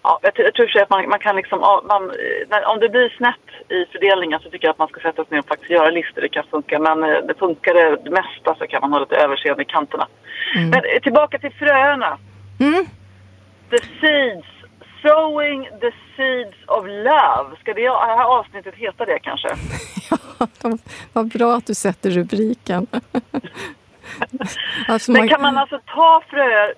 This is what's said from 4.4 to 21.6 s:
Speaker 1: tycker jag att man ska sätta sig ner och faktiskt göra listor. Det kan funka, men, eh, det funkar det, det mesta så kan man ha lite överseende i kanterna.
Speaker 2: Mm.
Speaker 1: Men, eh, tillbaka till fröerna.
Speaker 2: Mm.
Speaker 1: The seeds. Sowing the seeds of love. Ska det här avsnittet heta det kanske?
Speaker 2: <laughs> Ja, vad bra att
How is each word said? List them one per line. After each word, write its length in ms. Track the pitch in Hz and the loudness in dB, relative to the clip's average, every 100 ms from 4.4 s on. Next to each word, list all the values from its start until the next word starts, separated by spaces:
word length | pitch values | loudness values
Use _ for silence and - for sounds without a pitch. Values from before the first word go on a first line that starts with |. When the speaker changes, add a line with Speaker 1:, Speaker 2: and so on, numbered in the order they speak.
| - | -8
Speaker 1:
tycker 180 | 175 160 | -2 -2
jag 40 | |
att 60 | 156 | 0
man 80 | 156 | -4
ska 120 | - | -4
sätta 240 | 165 160 156 | -6 -4 -4
sig 60 | 151 | -4
ner 40 | |
och 80 | - | -4
faktiskt 240 | 151 - | -6 0
göra 180 | 170 156 | 4 4
listor. 320 | 170 160 - | 2 -4 -6
Det 80 | 143 | -6
kan 140 | 151 - | -6 -6
funka, 280 | 156 - 151 | -6 -4 0
men, 240 | 160 160 | 0 0
eh, 140 | 156 151 147 | 0 0 -2
det 60 | 160 | -2
funkar 340 | 185 160 190 | -4 -2 2
det, 240 | 175 160 147 | 4 4 2
det 60 | 147 | -2
mesta 460 | 185 180 - 165 165 | -4 -4 -6 -6 -4
så 80 | - | -6
kan 140 | 139 | -4
man 100 | 139 | -2
ha 60 | 143 | -2
lite 160 | 135 147 | 0 2
överseende 460 | 147 135 151 139 | 2 0 -2 -4
i 40 | 139 | -4
kanterna. 420 | 165 143 143 - _ - - - 240 | -4 -4 -6 -8 _ -18 -10 -4 -2
Speaker 2:
Mm. 140 | 165 | 0
Speaker 1:
Men, 100 | 262 - 247 | 0 0 0
eh, 60 | |
tillbaka 380 | 269 262 294 285 | 2 2 2 -2
till 120 | 277 | -10
fröerna. 680 | - 294 269 277 277 190 139 - - - - | -2 2 4 4 2 -2 -6 -12 -20 -12 -2
Speaker 2:
Mm. 260 | 277 349 349 - - - - - - _ - | 0 2 -2 -8 -20 -20 -20 -20 -20 _ -2
Speaker 1:
The 80 | 240 - - | -2 -2 -2
seeds. 460 | 311 294 254 180 - - - _ - - | 2 2 0 -4 -14 -20 -20 _ -20 0
Sowing 640 | 294 311 311 294 294 269 262 214 | 4 4 4 0 -2 -4 -10 -6
the 100 | 240 - - - | -6 -6 -12 -4
seeds 420 | 262 254 214 - - | -2 -2 -6 -14 -4
of 180 | 220 190 | -4 -4
love. 720 | 202 233 302 180 117 139 156 | -4 2 4 4 0 -4 -10
Ska 120 | - | -8
det 80 | 220 247 | -2 0
här 340 | 233 226 233 240 | 2 2 2 2
avsnittet 500 | 247 202 202 190 196 | 2 -2 -10 -16 -10
heta 300 | 214 - 214 | -10 -6 -4
det 140 | 156 | -4
kanske? 280 | - - - | -6 -8 -8
Speaker 2:
<laughs> 40 | - - - - - - - - - 233 - | -8 -10 -12 -12 -14 -6 -6 -6 -6 -6 -4
Ja, 140 | 233 226 - - - | -6 -6 -8 -20 -6
vad 140 | 233 226 | -4 -2
bra 280 | 220 240 | 0 2
att 100 | 240 | 2